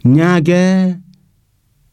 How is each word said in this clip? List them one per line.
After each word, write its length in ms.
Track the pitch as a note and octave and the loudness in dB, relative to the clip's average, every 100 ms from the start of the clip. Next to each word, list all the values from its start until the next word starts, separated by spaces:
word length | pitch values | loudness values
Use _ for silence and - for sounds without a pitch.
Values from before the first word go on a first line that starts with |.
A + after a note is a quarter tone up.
| B2 | 0
nyage 580 | C#3 E3+ F3 D#3 F3 F#3 F#3 F#3 F3+ - - _ _ _ _ _ _ _ | 2 2 0 0 0 0 0 -2 -6 -12 -20 _ _ _ _ _ _ _